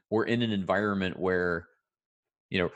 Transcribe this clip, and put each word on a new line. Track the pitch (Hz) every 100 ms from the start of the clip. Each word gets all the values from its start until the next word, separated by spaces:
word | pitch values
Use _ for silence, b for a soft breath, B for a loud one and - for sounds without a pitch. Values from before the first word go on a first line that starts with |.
| -
we're | 107
in | - 117
an | 117
environment | 101 90 95 104 98 92 -
where, | 92 90 90 82 - _ _ _ _ _ _ _ -
you | 98
know, | 90